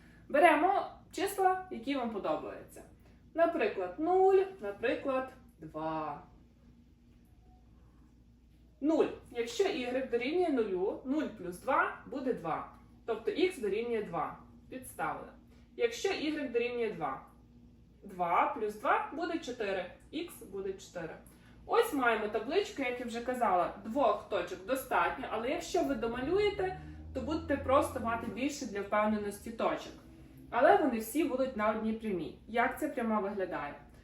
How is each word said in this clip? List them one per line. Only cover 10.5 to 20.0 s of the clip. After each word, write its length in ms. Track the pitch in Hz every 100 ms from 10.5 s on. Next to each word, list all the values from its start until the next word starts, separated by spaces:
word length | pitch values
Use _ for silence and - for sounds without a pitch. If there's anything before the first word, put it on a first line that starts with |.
нулю, 520 | 262 208 185 196 320 269
нуль 220 | 302 247 -
плюс 220 | 175 180
два 380 | 240 311 370 - -
буде 280 | 262 254
два. 380 | 185 165 139 - - - - -
Тобто 260 | 220 -
ікс 260 | - 359 -
дорівнює 460 | 214 202 240 226
два. 340 | 185 170 147 - - - -
Підставили. 580 | 254 - - 269 - - - - - - -
Якщо 320 | 466 - 392
ігрек 420 | - 302 302 262
дорівнює 400 | 226 240 247 226
два, 300 | 170 160 - - - - - - - - -
два 520 | - 185 175 180 285 -
плюс 180 | 208 208
два 360 | 285 427 - 285
буде 240 | 339 330
чотири. 520 | - - 202 190 180 -